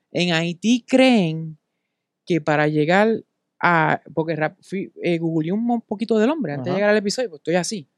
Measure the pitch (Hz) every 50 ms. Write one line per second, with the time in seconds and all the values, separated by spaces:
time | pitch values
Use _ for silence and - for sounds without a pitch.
0 | _ _ - 147 175 180 170 160 165 170 170 - - 214 247 240 - - - 254
1 | 262 262 247 220 185 160 160 160 160 160 156 _ _ _ _ _ _ _ _ _
2 | _ _ _ _ _ - 175 160 156 - 151 147 151 151 156 151 151 151 175 196
3 | 214 226 220 - - _ _ _ _ _ _ - - 175 175 165 156 156 151 -
4 | - - 156 - 156 160 165 151 156 151 - _ _ - 180 196 170 - _ -
5 | - 170 175 165 170 165 160 165 156 160 190 214 233 233 240 233 - - 220 196
6 | 233 214 226 220 214 247 311 339 240 147 143 139 127 175 180 190 208 208 208 214
7 | 202 208 196 - 262 208 160 143 - 156 165 180 170 - 226 196 131 _ _